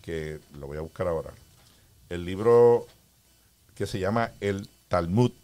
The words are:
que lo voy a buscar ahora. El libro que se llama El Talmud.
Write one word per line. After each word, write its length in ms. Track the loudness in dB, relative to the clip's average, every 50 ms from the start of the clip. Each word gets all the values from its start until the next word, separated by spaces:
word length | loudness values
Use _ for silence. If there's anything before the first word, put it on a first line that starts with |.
| -12
que 360 | -10 -8 -8 -8 -8 -10 -12 -16 -18 -18 -16
lo 80 | -14
voy 120 | -12 -10 -10
a 40 | -10
buscar 240 | -10 -8 -6 -4
ahora. 240 | -2 -2 -4 -6 -8 -14 -20 -20 _ _ _ _ _ _ _ _ _ _ _ _ -12
El 160 | -10 -10 -8
libro 600 | -8 -6 -2 2 6 6 8 8 8 6 4 2 -4 -18 _ _ _ _ _ _ _ _ _ _ _ _ _ _ _ -10
que 120 | -8 -8
se 120 | -6 -6 -4
llama 320 | -2 -2 0 0 -2 -4 -6 -6
El 280 | -4 -4 -4 -4 -6 -12 _ _ _ -2
Talmud. 420 | -2 -2 0 0 2 2 2 2 0 -6